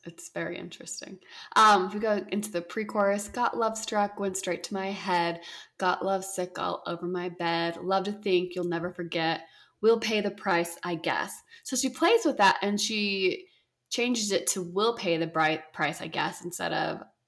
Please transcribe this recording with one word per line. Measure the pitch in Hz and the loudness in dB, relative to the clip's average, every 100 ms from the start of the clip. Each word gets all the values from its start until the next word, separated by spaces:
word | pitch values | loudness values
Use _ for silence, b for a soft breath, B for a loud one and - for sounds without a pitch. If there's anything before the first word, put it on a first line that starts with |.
| 165 | -16
It's | 165 - | -16 -12
very | 170 170 175 | -8 -6 -6
interesting. | 175 - - - - 190 B B B - | -10 -12 -12 -12 -12 -16 B B B 8
Um, | 214 202 185 | 10 8 4
if | |
we | 208 | 0
go | 220 208 - | 2 0 0
into | 208 208 | -4 -2
the | 175 | -4
pre-chorus, | 170 220 208 220 202 208 208 | -4 -6 -2 2 2 2 -2
"Got | 247 247 233 | -2 0 2
love | 220 220 | 0 -2
struck, | - 214 202 202 | -2 0 0 0
went | 196 185 | -4 -2
straight | - 175 - | -4 -4 -4
to | |
my | 202 190 | -4 -4
head. | 196 185 175 170 170 B B B - | -4 0 2 2 -2 B B B -2
Got | 185 - 190 | 0 0 0
love | 190 | 0
sick | 185 - 180 - | -2 -6 -6 -4
all | 180 - - | -4 -4 -4
over | 170 175 | -6 -4
my | 180 175 | -4 -4
bed. | 170 170 170 170 165 | -4 0 0 0 -2
Love | 180 190 190 | 0 0 0
to | |
think | 208 202 180 180 180 | -2 2 2 2 -2
you'll | |
never | 175 165 175 | -2 -2 -2
forget. | 180 170 170 160 160 b b b _ | -6 -4 0 0 0 b b b _
We'll | 220 226 | 4 4
pay | 214 214 | 2 0
the | 202 | 0
price, | 208 202 175 170 - 180 | -2 0 2 2 -4 -4
I | 170 | -2
guess." | 170 101 - - B B | 0 -2 -2 -8 B B
So | - 254 | -4 -2
she | 262 | -2
plays | - 339 466 | 2 4 6
with | 311 - | 4 4
that | 196 - | 4 4
and | 202 202 | 0 0
she | - 214 208 196 185 - b b b _ _ | 0 0 0 2 0 0 b b b _ _
changes | - 240 233 208 | -2 0 0 0
it | 190 - | 0 0
to | 190 | -2
"We'll | 175 185 226 233 | -4 0 0 0
pay | 190 160 | 0 0
the | 160 | 0
bri-, | 160 156 156 - | 2 2 0 -4
price, | - 151 160 | -4 -2 -2
I | 160 | -6
guess," | 156 151 175 170 | -4 -4 -4 -8
instead | 160 175 | -6 -2
of | 160 160 - - _ | -2 -2 -4 -10 _